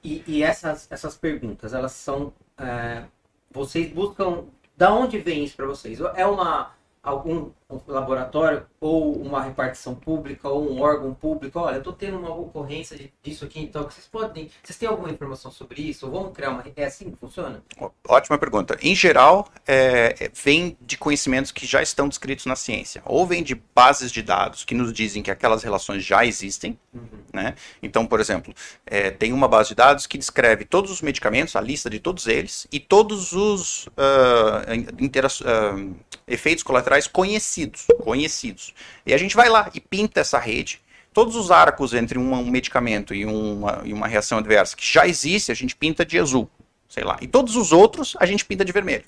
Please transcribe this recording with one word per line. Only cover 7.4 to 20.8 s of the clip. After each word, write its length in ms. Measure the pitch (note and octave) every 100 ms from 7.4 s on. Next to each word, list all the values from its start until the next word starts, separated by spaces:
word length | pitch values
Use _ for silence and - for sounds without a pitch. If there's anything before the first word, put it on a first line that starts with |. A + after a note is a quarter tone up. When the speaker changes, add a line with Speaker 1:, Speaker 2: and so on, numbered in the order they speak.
| C#3+ _ _ C3+ -
Speaker 1:
laboratório 800 | C3+ C3 C3 B2+ D3+ D#3+ C#3+ - _
ou 320 | D#3 D#3+ D3+
uma 280 | C#3+ C#3 C3+
repartição 540 | C3+ C3+ B2+ B2+ - B2
pública 540 | - D#3+ C#3+ C3+ C#3
ou 200 | C#3 D3
um 120 | B2+
órgão 320 | D3 D3 C3
público? 460 | C3 - D#4 - E3+
Olha, 180 | E3+ -
eu 60 |
tô 100 | -
tendo 240 | - G3 F#3+
uma 180 | E3+ E3
ocorrência 640 | E3+ D#3 C#3 D3+ D#3+ D3
de, 160 | C#3 _
disso 220 | - D3+ C#3+
aqui, 160 | D#3
então 220 | D3+ D3+
vocês 220 | C#3+ - _
podem, 420 | A3 A3 D#3+ D#3 _
vocês 160 | - -
têm 120 | A3+
alguma 200 | - E3
informação 400 | - C3+ B2+ A#2+
sobre 300 | - - -
isso? 220 | D3+ C#3 C3+
Ou 60 |
vamos 220 | E3+ F#3+
criar 160 | - C#3
uma, 160 | B2+ - -
é 80 |
assim 280 | C#3 - F#3
que 60 | C3
funciona? 460 | - - D3+ A2+ _ -
Speaker 2:
Ó-, 120 | - _ -
ótima 280 | C3 C3+ D3
pergunta. 400 | - G#2+ F#2 -
Em 120 | D3
geral, 540 | F#3 F#3 C3 C3+ F#3 G#3 - -
é, 500 | C3+ C3 B2 A#2 -
é, 120 | -
vem 420 | - - D3+ F3 D#3+